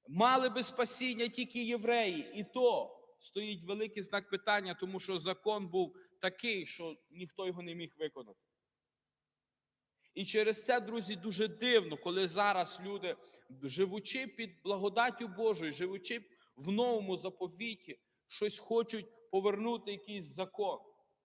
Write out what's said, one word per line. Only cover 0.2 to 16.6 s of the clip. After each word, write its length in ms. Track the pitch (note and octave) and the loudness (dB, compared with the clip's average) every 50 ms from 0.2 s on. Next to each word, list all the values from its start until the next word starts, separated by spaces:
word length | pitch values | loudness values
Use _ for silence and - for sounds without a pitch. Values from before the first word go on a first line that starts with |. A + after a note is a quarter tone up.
| A3+ B3+ C4 C4 C4 B3 | 6 8 8 6 4 4
би 140 | G3+ B3+ - | 2 0 -2
спасіння 640 | - - A#3+ A#3+ A#3 - - B3+ B3+ A#3+ A3 A#3 | 0 0 2 2 2 2 2 2 0 0 0 -2
тільки 360 | A#3 - B3+ B3 - - A#3+ A#3 | -2 -2 -4 -6 -4 -4 -4 0
євреї. 680 | A3+ A#3+ A3+ G#3 A#3 A#3+ A#3 A3 F#3+ F3 D3+ - - - | 0 0 0 2 4 4 4 4 2 0 -2 -6 -6 -8
І 80 | G#3 G3 | -8 -8
то 500 | - - B3+ B3 A#3+ G3+ C#3+ - - - - - - _ _ | -4 2 4 6 6 6 4 0 -4 -8 -16 -20 -20 _ _
стоїть 440 | - - - G3 G#3+ G#3+ G#3 E3+ E3 | -20 -8 -6 -6 -4 -4 -6 -8 -6
великий 400 | F3+ G3+ G#3+ A3 G3+ G#3+ G#3 F#3 | -6 -4 -2 -4 -4 -4 -8 -6
знак 260 | G3+ G3+ G3+ G3 - | -2 -2 -2 -2 -2
питання, 480 | G3 F#3+ - G#3+ G#3 G3+ G3 F#3 E3+ - | -6 -2 2 2 2 2 2 -2 -4 -4
тому 200 | F#3+ F#3 F#3+ F#3 | -6 -6 -4 -6
що 180 | - F#3+ F#3+ | -4 -2 -2
закон 500 | F3 D3+ F#3+ F3+ - - G#3+ G#3+ G#3 G3 | -2 -2 -2 -4 -2 -2 -2 0 0 -2
був 280 | E3+ F3 F#3+ F3+ D#3 - - - _ _ _ | 0 0 0 0 0 -2 -12 -20 _ _ _
такий, 440 | - F#3 F#3+ - - A#3 G#3+ F#3 D#3 | -4 -4 -4 -2 -2 -2 -2 -2 -4
що 320 | - - - E3+ D#3+ D3+ - _ _ | -8 -10 -10 -10 -10 -10 -12 _ _
ніхто 380 | D3 F3 F#3 - - - F#3+ | -14 -14 -14 -12 -8 -6 -6
його 140 | F#3 F3 F3+ | -6 -6 -6
не 140 | F3 E3+ E3+ | -10 -10 -8
міг 200 | F3 E3+ - - | -10 -10 -12 -6
виконати. 420 | D3+ D#3 D3+ - C3+ A2+ G#2+ F#2+ _ _ _ _ _ _ _ _ _ _ _ _ _ _ _ _ _ _ _ _ _ _ _ _ _ _ _ _ _ _ _ _ _ _ _ _ | -6 -6 -6 -6 -10 -16 -16 -20 _ _ _ _ _ _ _ _ _ _ _ _ _ _ _ _ _ _ _ _ _ _ _ _ _ _ _ _ _ _ _ _ _ _ _ _
І 120 | F3+ G3 | -8 -6
через 400 | - - G#3+ G#3+ G#3+ G#3 G#3+ - | 0 2 4 4 4 2 2 2
це, 140 | - B3 B3 | 2 2 2
друзі, 360 | G3 G#3+ A#3 A#3 F3+ F#3 G#3+ | 0 -2 -4 -4 -4 -4 -6
дуже 320 | F3 F3 A3 F3+ F3+ A3 | -6 -4 -4 0 0 0
дивно, 500 | G#3 G#3+ - A#3+ B3 A#3+ A3 F3+ D#3+ D3+ | 0 0 0 2 6 6 6 6 4 -4
коли 300 | - - F3 F3 F#3 F#3+ | -4 -4 -2 0 0 0
зараз 520 | F3 D#3+ G3+ G3+ G#3 G3 F#3 F3 - - - F3+ | 2 2 4 4 4 4 4 2 0 -2 -6 -6
люди, 320 | G3 G3+ F#3+ F3 F3+ D3 - - - - - _ - C3+ C3 C#3 | -6 -6 -4 -4 -4 -6 -6 -10 -20 -20 -20 _ -20 -14 -10 -8
живучи 640 | C3+ B2+ E3+ G3 F#3 G3 G#3+ G3+ - - C4 C4 | -6 0 2 2 2 0 -4 -6 -4 -4 -4 -4
під 340 | G#3+ - - A3+ F#3 - _ - | -6 -6 -8 -8 -8 -10 _ -4
благодаттю 640 | G3 G3+ F#3+ G3 G#3 G3+ A#3 A#3 B3 - - A#3+ | -4 -2 0 0 2 4 4 2 2 2 -2 -8
Божою, 440 | G#3 F3 G3 A3+ A3 G3+ D#3+ E3 D#3 | -8 -4 0 2 2 2 2 -2 -4
живучи 540 | C#3+ C#3+ F3+ F#3 G3 F#3+ - - - - G2+ - _ _ _ _ _ | -2 -2 -4 -4 -4 -6 -6 -6 -6 -6 -6 -12 _ _ _ _ _
в 160 | C3 | -8